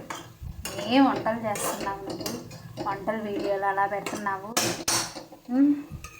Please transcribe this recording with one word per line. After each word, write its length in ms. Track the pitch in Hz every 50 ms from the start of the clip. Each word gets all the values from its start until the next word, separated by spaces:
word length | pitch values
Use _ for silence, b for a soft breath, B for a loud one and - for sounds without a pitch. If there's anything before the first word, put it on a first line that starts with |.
| - - - - - - - - - - - - - - 196 196 208
ఏం 180 | 214 240 269 277
వంటలు 360 | 254 208 - - 226 226 233
చేస్తున్నావు 640 | 226 214 202 - - - - 208 - 202 196 190 196
నువ్వు, 260 | - 170 160 175 - 233 - - - - - - - - - -
వంటల 340 | 208 196 196 - 214 214 220
వీడియోలు 480 | 220 208 202 - 202 202 202 190 196 196 190
అలా 120 | 196 196
పెడుతున్నావు, 640 | 196 202 196 185 - - 208 208 202 196 190 190 208 240 - - - - - - - - - - - - - - - - - - - 240
ఉమ్, 160 | 262 277 294 285 285 - - - - - - - -